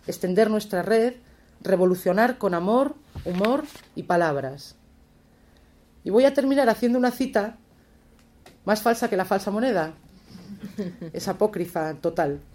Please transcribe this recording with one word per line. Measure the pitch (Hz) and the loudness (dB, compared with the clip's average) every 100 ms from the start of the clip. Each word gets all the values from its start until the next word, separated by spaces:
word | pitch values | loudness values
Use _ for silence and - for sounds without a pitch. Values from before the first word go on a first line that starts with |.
| - | -12
extender | 185 180 185 220 | -6 0 2 2
nuestra | 214 208 180 | 2 -2 -4
red, | 190 226 240 247 - - _ - | 0 2 0 -4 -18 -20 _ -8
revolucionar | - 185 185 185 185 185 240 254 | 0 2 4 2 0 2 2 0
con | 196 | -2
amor, | 175 185 247 285 - - - | -2 0 2 0 -4 -18 -12
humor | - 180 214 285 302 - - | -6 0 0 0 -4 -14 -18
y | - | -10
palabras. | 131 175 165 139 131 143 - - _ _ _ _ _ _ _ - _ _ _ _ | 0 2 2 0 -6 -10 -18 -20 _ _ _ _ _ _ _ -20 _ _ _ _
Y | - | 0
voy | 214 | 4
a | 269 | 4
terminar | 277 269 277 240 | 4 2 4 4
haciendo | 220 240 247 | 4 2 2
una | 247 | 0
cita | 247 262 214 208 - _ _ _ _ _ _ _ _ - - | 0 -2 -2 -2 -8 _ _ _ _ _ _ _ _ -20 -6
más | 185 214 | -2 2
falsa | 233 233 233 | 2 0 0
que | 185 | 0
la | |
falsa | 185 196 196 | 0 0 -2
moneda. | 208 262 190 156 160 - - - 180 185 202 202 - 180 - 165 | -2 0 0 -2 -6 -20 -20 -20 -20 -18 -16 -14 -10 -10 -10 -12
Es | 170 196 | -8 -6
apócrifa | 185 - - 175 170 156 | 0 -2 -2 -6 -4 -6
total. | 156 165 165 147 143 - | -4 -4 -2 -2 -4 -12